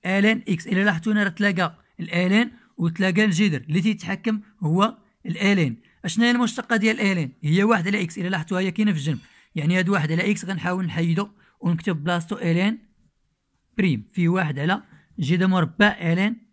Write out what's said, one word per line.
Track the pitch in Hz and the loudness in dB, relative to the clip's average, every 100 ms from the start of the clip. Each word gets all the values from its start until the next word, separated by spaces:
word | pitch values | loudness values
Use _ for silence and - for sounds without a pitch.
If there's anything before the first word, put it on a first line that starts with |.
| 180 | 0
الين | 196 208 220 - | 2 2 2 -2
اكس. | 170 - | -4 -2
الا | 190 | 0
لاحظتوا | 208 165 214 | 0 0 0
هنا | 208 | 0
راه | 202 | 0
تلاقى | - 202 180 170 - _ - | 0 0 0 -2 -4 _ -14
الالين | 160 175 180 208 240 - _ - | -4 0 2 2 2 -6 _ -4
وتلاقى | 165 165 190 165 214 | -4 0 0 2 2
الجذر، | 165 208 143 | 2 0 0
اللي | 151 156 | -2 0
تيتحكم | 202 202 - 196 220 214 - _ | 0 -2 -6 -6 -4 -4 -8 _
هو | 156 175 214 - _ _ 247 | -2 2 0 -2 _ _ -10
الالين. | - 202 196 143 113 _ _ 180 | -2 2 2 2 -2 _ _ -6
اشنا | 214 233 | 0 2
هي | |
المشتقه | 240 240 247 - 226 | 2 0 -2 -2 0
ديال | 220 220 | 0 0
الالين؟ | 202 180 156 - | 0 0 -4 -4
هي | 147 170 | 0 2
واحد | 208 220 170 | 4 2 0
على | 202 | -2
اكس، | 170 - | -4 -6
الا | 175 | -4
لاحظتوها | 185 151 185 | -4 -4 -2
هي | 190 | -2
كاينه | 180 208 | 0 0
في | 165 | 0
الجنب، | 143 123 - _ _ 165 | -2 -6 -8 _ _ -4
يعني | 151 185 | 0 2
هاد | 180 | 2
واحد | 196 151 | 0 0
على | 165 190 | 0 0
اكس | 208 175 | -2 -4
غنحاول | 185 175 185 175 | -6 -4 -2 -4
نحيدو | 156 170 165 202 _ _ _ | -2 0 0 -4 _ _ _
ونكتب | 165 165 196 165 | -2 -2 -2 -4
بلاصتو | 151 175 165 202 | -2 -4 -4 -4
الين | 175 170 202 226 _ _ _ _ _ _ _ _ _ - | 0 2 0 -2 _ _ _ _ _ _ _ _ _ 0
بريم | 185 117 104 | 0 0 -4
في | - 170 | 0 0
واحد | 185 160 135 | 2 -2 -2
على | 156 208 - - _ - | -2 -2 -6 -20 _ -6
جذر | 135 175 185 | 0 2 2
مربع | 185 165 - 208 - | 2 0 2 2 2
الين | 170 170 202 233 _ | -2 0 0 -4 _